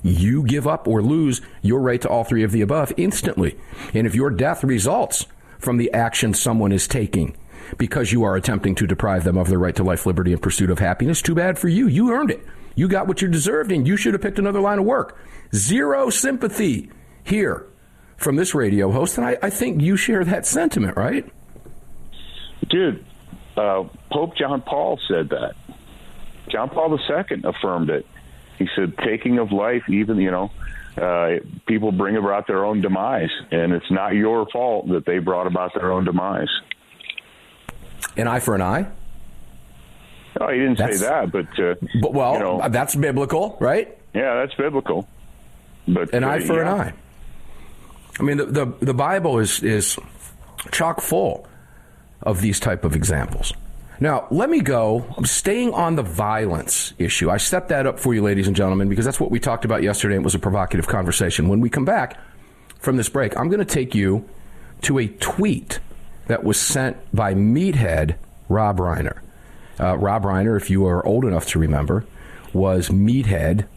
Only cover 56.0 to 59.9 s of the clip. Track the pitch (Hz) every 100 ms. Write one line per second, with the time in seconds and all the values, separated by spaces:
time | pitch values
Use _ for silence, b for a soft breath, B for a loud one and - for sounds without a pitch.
56 | 101 82 104 110 107 80 - - - -
57 | 85 - 82 101 - 180 175 147 131 -
58 | 131 117 101 98 95 98 95 95 98 98
59 | 117 - 135 117 139 113 113 110 90